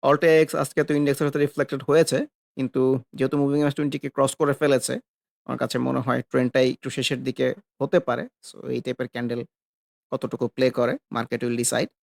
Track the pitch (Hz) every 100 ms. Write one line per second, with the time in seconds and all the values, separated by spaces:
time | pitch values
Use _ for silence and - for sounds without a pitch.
0 | 139 147 170 160 160 156 143 - 151 147
1 | 143 135 147 143 143 - 139 139 131 147
2 | 160 156 302 _ _ - 131 - 131 131
3 | - - 131 147 143 143 147 139 147 139
4 | 139 - 135 - 147 135 151 131 - 131
5 | _ _ _ _ - 127 127 123 127 131
6 | 123 123 - 131 127 131 131 127 135 127
7 | 123 131 131 123 127 - _ _ 180 180
8 | 170 120 254 _ - - 127 123 123 127
9 | 127 120 120 120 117 _ _ _ _ _
10 | _ 131 127 - 120 - 131 120 120 143
11 | _ 117 117 117 120 120 120 117 - _